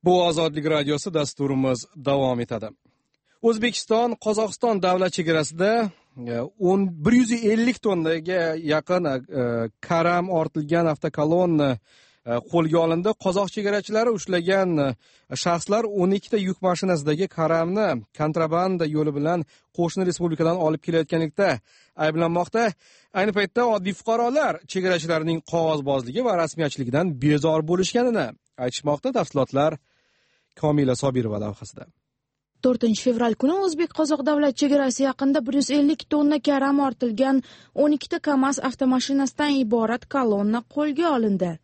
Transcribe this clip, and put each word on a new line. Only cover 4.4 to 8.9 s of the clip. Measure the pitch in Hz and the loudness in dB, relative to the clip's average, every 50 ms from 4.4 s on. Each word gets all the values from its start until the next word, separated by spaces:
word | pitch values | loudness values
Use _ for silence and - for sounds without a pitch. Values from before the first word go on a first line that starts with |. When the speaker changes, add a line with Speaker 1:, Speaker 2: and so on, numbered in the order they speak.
| 220 202 - - - 233 220 196 | -2 -2 -4 -2 0 0 0 2
Speaker 1:
davlat | 175 180 180 185 185 185 - | 2 2 2 2 0 0 -2
chegarasida, | - 170 160 165 160 151 - 156 165 185 208 226 233 220 196 - _ _ _ _ 127 120 120 117 | -2 0 2 2 0 0 -2 -2 0 2 2 2 2 0 -2 -6 _ _ _ _ -12 -8 -6 -4
e, | 117 123 - _ _ 196 175 | -4 -6 -6 _ _ 2 2
o'n, | 190 196 196 185 170 156 147 | 4 2 2 0 -2 -2 2
bir | 202 233 247 | 4 4 4
yuz | 254 220 240 233 233 208 | 4 4 0 0 2 2
ellik | 220 220 233 240 247 - - | 2 4 2 0 0 0 -2
tonnaga | 220 190 170 160 160 165 165 156 175 185 180 165 165 160 160 170 147 151 | 0 0 0 0 0 -2 -2 -2 -2 -2 0 0 -2 -2 -4 -2 0 0
yaqin, | 156 - - | 0 0 0